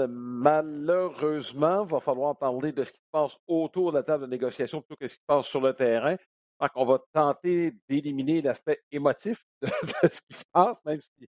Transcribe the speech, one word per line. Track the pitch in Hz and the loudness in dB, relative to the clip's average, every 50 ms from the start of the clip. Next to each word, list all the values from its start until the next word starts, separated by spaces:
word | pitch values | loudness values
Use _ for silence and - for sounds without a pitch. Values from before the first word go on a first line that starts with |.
| 135 123 | -2 -2
Malheureusement, | 120 120 123 123 123 120 127 147 156 156 156 156 151 147 147 160 175 185 185 175 139 - 151 151 151 151 131 - - 139 147 165 185 202 214 | -2 -6 -10 -8 -6 0 4 4 4 4 2 -2 -6 -6 -2 0 0 0 0 -2 -4 -2 -2 -2 -2 -2 -6 -8 -2 0 2 2 2 0 0
va | 170 160 127 | -2 -2 -2
falloir | - 151 131 127 139 147 139 - | -2 -2 -2 0 -2 -2 -2 -2
parler | 139 131 123 131 135 151 135 | -2 -4 -2 -2 -4 -2 -2
de | 143 123 | -2 -4
ce | - | -4
qui | - _ _ | -8 _ _
se | _ - | _ -2
passe | 156 151 135 - - _ | 0 0 0 -2 -8 _
autour | - 170 165 160 151 - 185 185 175 151 | -2 0 0 0 0 0 0 0 2 2
de | 139 | 0
la | 123 | 0
table | - 156 143 139 | 0 0 -2 -2
de | 127 | -4
négociation | 127 123 127 123 - - 156 156 - 156 | -4 -4 -4 -4 -2 -4 -4 -4 -4 -8
plutôt | - - 156 - | -10 -12 -12 -12
que | 139 120 | -12 -12
ce | - | -12
qui | - | -10
se | _ | _
passe | - 147 139 127 | 2 2 2 2
sur | - - 135 | 0 -2 0
le | 131 131 127 | 2 0 2
terrain. | - 131 120 113 113 120 151 185 185 _ _ _ _ _ _ _ - | 2 2 2 2 2 2 0 -2 -2 _ _ _ _ _ _ _ -4
Marc, | 147 139 - | -4 -2 0
on | 127 131 | 0 2
va | 120 131 127 - _ - | 2 2 2 0 _ 0
tenter | 156 151 143 139 - - 180 180 175 170 160 123 104 _ | 2 2 2 2 0 0 0 0 2 0 -2 -4 -6 _
d'éliminer | - 139 143 143 147 139 135 131 143 165 165 | -4 -2 -2 -2 -2 -4 -2 0 0 0 0
l'aspect | 143 135 117 - - 156 147 - _ _ | 0 0 -2 -2 -2 -4 -4 -4 _ _
émotif | 143 143 143 143 123 - - 208 233 - _ _ _ | -6 0 2 2 2 0 -2 -6 -6 -6 _ _ _
<laughs> | _ | _
de, | 139 | -6
de | - 605 605 247 - - - - - | -4 -4 -4 -4 -6 2 4 4 4
ce | - - - | 2 0 -10
qui | _ - - | _ -20 -20
se | - - - | -14 0 2
passe, | 170 180 - - - - | 4 4 4 2 -4 -6
même | 151 151 147 - | -6 -6 -6 -8
si | _ _ _ 123 - _ | _ _ _ -20 -20 _